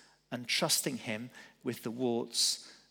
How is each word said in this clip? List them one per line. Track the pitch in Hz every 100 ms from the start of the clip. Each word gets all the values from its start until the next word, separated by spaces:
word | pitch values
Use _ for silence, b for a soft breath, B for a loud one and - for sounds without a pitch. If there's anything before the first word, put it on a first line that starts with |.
| B B _
and | 123 120
trusting | - 160 - 165 123
him | - 107 123 B B B
with | 135 117
the | 120
warts | 117 127 117 120 - - - B B B